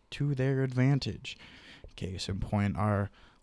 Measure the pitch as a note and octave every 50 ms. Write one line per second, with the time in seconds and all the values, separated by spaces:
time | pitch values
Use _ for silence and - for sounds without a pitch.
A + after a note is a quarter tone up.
0 | _ - - - C#3+ C#3+ C#3+ C3 C3 C3+ C#3 C3 C3+ C3 B2+ B2+ B2+ C3+ C#3+ C3+
1 | - A#2 F#2 - - - - - - - - - - - - - - - - -
2 | F#2 F2+ F#2 F2 - - G2 F#2 - - G#2+ G#2 G2+ G2+ - - G#2+ G#2+ G#2 G2
3 | G2+ G2 - - - - - _